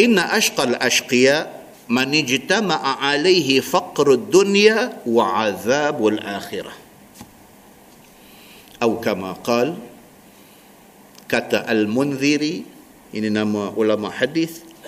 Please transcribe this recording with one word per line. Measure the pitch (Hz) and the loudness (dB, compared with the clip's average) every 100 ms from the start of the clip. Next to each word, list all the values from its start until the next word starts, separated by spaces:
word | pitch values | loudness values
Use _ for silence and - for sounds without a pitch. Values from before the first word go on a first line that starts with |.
inna | 240 202 165 | 4 4 2
ashqal | 208 - - 131 117 | 0 -2 -2 -2 0
ashqiya | 127 - - 123 131 147 180 - - - - | 0 -2 0 2 4 2 -2 -12 -20 -20 -4
man | 120 131 151 | -2 0 0
ijtama'a | 139 131 - 190 202 156 135 127 | 0 -2 0 -2 0 -2 -2 -2
alaihi | 139 143 147 180 135 135 | 0 2 2 2 2 0
faqrud | 123 180 - - 143 127 107 | 0 -2 -2 0 4 4 4
dunya | 180 196 202 214 220 247 - | 2 4 4 4 4 0 -4
wa | 120 113 101 95 110 | 0 2 2 2 0
azabul | 92 104 139 147 147 107 104 | -2 0 0 0 0 0 0
akhirah." | 98 101 - 101 - - - - - - - - - - - - - - - - - - - - - - | -4 -8 -8 -10 -12 -16 -20 -20 -20 -20 -20 -20 -20 -20 -20 -20 -20 -20 -20 -20 -20 -20 -20 -20 -20 -4
Atau | 120 107 | -2 0
kama | 113 98 95 90 | -2 -4 -4 -8
qal, | - 120 131 180 - - - - - - - - - - - - - - - | -2 0 0 -4 -14 -20 -20 -20 -20 -20 -20 -20 -20 -20 -20 -20 -20 -20 -4
kata | 120 117 107 98 | -4 0 -2 0
Al-Mundhiri, | 113 104 117 143 135 143 147 151 180 247 - - - - | 0 0 0 -2 0 0 0 -2 -6 -10 -20 -20 -20 -12
Ini | 107 107 | -6 -2
nama | 107 107 104 101 - | 0 0 -2 -4 0
ulama | 107 107 101 | 0 0 -2
hadis. | - 131 165 165 - - - | -2 -2 -2 -4 -6 -20 -20